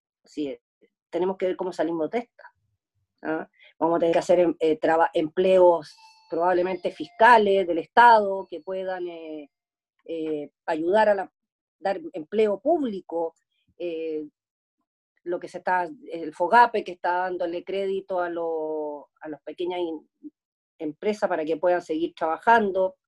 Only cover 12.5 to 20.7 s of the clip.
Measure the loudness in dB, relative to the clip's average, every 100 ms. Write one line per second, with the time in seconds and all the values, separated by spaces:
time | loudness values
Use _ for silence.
12.5 | 0 0 0 -2 -6 -8 -6 -6 -8 _
13.5 | _ _ _ -8 -6 -6 -6 -8 -16 _
14.5 | _ _ _ _ _ _ _ -8 -8 -8
15.5 | -10 -2 -2 -2 -8 -14 -12 -10 -4 4
16.5 | 6 6 4 -6 -6 -4 -2 -4 -4 -6
17.5 | -8 -8 -6 -4 -6 -4 -4 -4 -4 -6
18.5 | -6 -6 -6 -8 -10 -16 _ -16 -14 -14
19.5 | -8 -6 -4 -4 -6 -14 _ -20 -20 _
20.5 | _ _